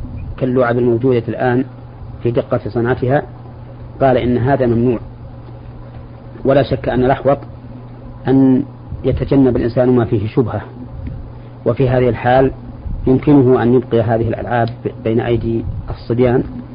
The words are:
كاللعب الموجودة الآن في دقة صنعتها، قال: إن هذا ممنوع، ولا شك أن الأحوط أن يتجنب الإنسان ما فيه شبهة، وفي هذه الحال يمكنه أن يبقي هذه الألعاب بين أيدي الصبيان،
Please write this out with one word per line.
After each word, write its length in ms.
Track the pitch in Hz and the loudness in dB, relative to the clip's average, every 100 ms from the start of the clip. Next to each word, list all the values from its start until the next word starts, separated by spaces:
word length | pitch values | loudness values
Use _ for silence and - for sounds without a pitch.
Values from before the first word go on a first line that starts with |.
| - - - - | -8 -10 -10 -4
كاللعب 420 | 127 127 120 123 | 0 2 2 2
الموجودة 440 | 120 117 131 120 117 | 2 2 2 2 0
الآن 360 | 107 127 123 - - - - - - | -2 0 2 -2 -8 -18 -16 -14 -6
في 80 | 120 | -2
دقة 300 | 123 - 123 110 | -2 0 -2 -2
صنعتها، 540 | 117 117 131 123 143 - - - - - - - - | -2 0 0 0 0 -2 -12 -18 -18 -18 -16 -16 0
قال: 160 | 135 127 | 2 4
إن 220 | 120 123 | 2 2
هذا 280 | 120 135 123 | 2 2 2
ممنوع، 320 | 117 123 110 - - - - - - - - - - - - - - | 2 2 0 -6 -16 -16 -16 -18 -18 -16 -16 -16 -16 -18 -18 -18 -4
ولا 180 | 127 139 | 2 2
شك 260 | 127 131 127 | 2 -2 -2
أن 160 | 120 | 2
الأحوط 340 | 127 139 131 139 - - - - - - - - - | 2 2 2 0 -4 -16 -16 -16 -16 -18 -18 -6 2
أن 340 | 135 135 127 - - - - | 4 6 4 0 -12 -14 -4
يتجنب 520 | 135 127 135 139 131 120 | -2 -2 2 4 4 4
الإنسان 400 | 120 120 123 123 | 0 2 4 4
ما 80 | |
فيه 240 | 113 113 107 | 2 0 0
شبهة، 320 | 139 113 101 - - - - - - - - - - 123 | 0 0 -2 -8 -14 -14 -12 -10 -10 -12 -16 -18 -4 -2
وفي 220 | 113 131 | 0 2
هذه 200 | 127 123 | 4 2
الحال 420 | 113 123 131 135 - - - - - - | 2 4 4 4 0 -12 -12 -8 -2 2
يمكنه 560 | 143 - 143 127 127 | 2 6 6 6 4
أن 120 | 117 | 4
يبقي 260 | 123 120 113 | 2 2 0
هذه 280 | 113 113 110 | 2 0 0
الألعاب 400 | 110 98 120 117 - - - | -4 -2 0 0 -2 -8 -4
بين 160 | 110 113 | -2 0
أيدي 440 | 120 113 113 113 - - - | 0 0 0 -4 -4 -8 -8
الصبيان، 540 | - - 120 123 120 - - - | -8 -4 2 4 2 -2 -8 -14